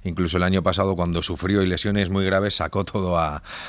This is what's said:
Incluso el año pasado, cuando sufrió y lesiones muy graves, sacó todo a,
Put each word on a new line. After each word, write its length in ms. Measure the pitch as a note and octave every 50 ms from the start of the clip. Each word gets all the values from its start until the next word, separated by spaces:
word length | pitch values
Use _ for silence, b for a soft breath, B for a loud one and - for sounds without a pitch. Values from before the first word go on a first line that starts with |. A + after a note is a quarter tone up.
| B
Incluso 320 | F#2 E2 F2 F2+ E2 F2
el 80 | F2+ F2+
año 180 | F2+ F#2+ F#2+
pasado, 360 | E2 F#2+ F2+ F#2+ G2 G2 F#2+
cuando 240 | E2+ F2 F2 E2+ E2+
sufrió 400 | E2 - F2+ - F#2 F#2+ G2+ G2+ F#2+
y 40 |
lesiones 420 | F#2 F2+ E2+ - G#2 G2+ G2+ G2 F2
muy 160 | G2 G2 F#2+
graves, 300 | F#2+ F#2+ F#2+ G2+ G2+ -
sacó 280 | - E2+ D#2+ - G2+ F#2+
todo 340 | - - G#2 F#2 F2+ F2
a, 240 | E2 D#2+ D2+ D2 D2 B B B B B